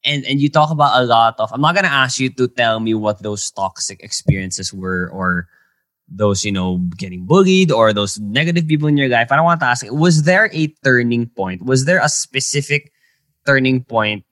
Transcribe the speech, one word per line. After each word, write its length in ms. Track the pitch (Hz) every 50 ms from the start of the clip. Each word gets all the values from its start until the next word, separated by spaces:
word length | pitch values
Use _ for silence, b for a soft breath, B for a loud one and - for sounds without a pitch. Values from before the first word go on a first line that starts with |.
| _
And, 220 | 135 147 143 127
and 140 | - 135 139
you 80 | 139 147
talk 220 | 143 160 151 151
about 300 | 160 147 147 139 110 127
a 40 | 127
lot 300 | 120 117 113 117 113 113 -
of, 120 | 110 110 113
I'm 80 | 123
not 120 | 143 156 175
gonna 120 | 202 190 175
ask 320 | 139 139 131 131 - -
you 100 | 135 131
to 160 | 127 - 127 123
tell 300 | _ - 120 117 113 110
me 140 | 110 113 110
what 260 | 110 107 107 104 - -
those 260 | 107 104 104 - -
toxic 500 | _ - 98 95 - - - - 101 - -
experiences 720 | 104 - - - - - 95 95 95 - - 95 - -
were 360 | 95 92 92 92 90 90 - -
or 340 | 95 92 92 90 87 87 _ _ _ _ _ _ _ _ _ _ _ _ _
those, 340 | - 95 104 104 98 95 -
you 80 | 104
know, 260 | 98 95 90 92 92 90 90 90 85 -
getting 280 | - 95 90 90 90
bullied 460 | 95 156 190 196 185 190 185 190 160
or 220 | 131 110 113 110 107
those 260 | 104 104 101 - 104
negative 480 | 107 101 104 131 156 170 170 175 165 156
people 200 | 156 151 151 151
in 100 | 147 143
your 100 | 139 131
life. 220 | 123 117 117 120
I 40 | 135 147
don't 80 | 160
want 140 | 170 170 160
to 60 | 156 123
ask, 180 | 123 123 - 104
was 340 | 120 147 160 180 165 151 147
there 260 | 165 180 190 220 208 196
a 140 | 165 156 147 - _ _
turning 440 | 139 127 123 120 120 120 117 117 117
point? 340 | _ - 98 92 92 90 90
Was 220 | 123 131 131 131
there 140 | 147 180 185 -
a 60 | 151
specific 840 | - - - - _ 135 - - - 147 139 - 147 147 143 _ _ _ _ _ _ _ _ _ _ _ _
turning 380 | - 139 135 131 131 131 127 127
point 420 | _ 113 113 107 107 107 101 - _